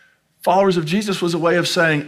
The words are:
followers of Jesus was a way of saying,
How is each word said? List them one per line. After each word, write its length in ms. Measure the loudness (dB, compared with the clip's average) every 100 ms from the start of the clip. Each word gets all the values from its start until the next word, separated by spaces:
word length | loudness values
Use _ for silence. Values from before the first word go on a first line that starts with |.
| _ _ _ _
followers 340 | 0 2 2 2
of 80 |
Jesus 380 | 0 -2 -2 -4
was 100 | -2
a 60 | -2
way 180 | 0 0
of 100 | 0
saying, 380 | 0 0 0